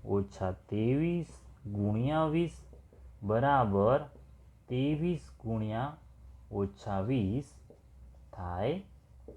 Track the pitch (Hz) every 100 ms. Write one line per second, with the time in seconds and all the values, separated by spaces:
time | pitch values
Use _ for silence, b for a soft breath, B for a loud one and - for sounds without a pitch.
0 | - 101 101 - 95 92 - 104 113 139
1 | 165 170 160 - - - 110 101 101 107
2 | 127 156 160 160 170 - - - - -
3 | - - 101 110 139 139 113 98 107 139
4 | 147 - - - - - - 123 139 151
5 | 175 160 - - 110 113 107 110 139 156
6 | - - - - - 104 98 - - 98
7 | 101 135 98 120 143 - - - - -
8 | - - - - 90 87 110 180 196 -
9 | - - -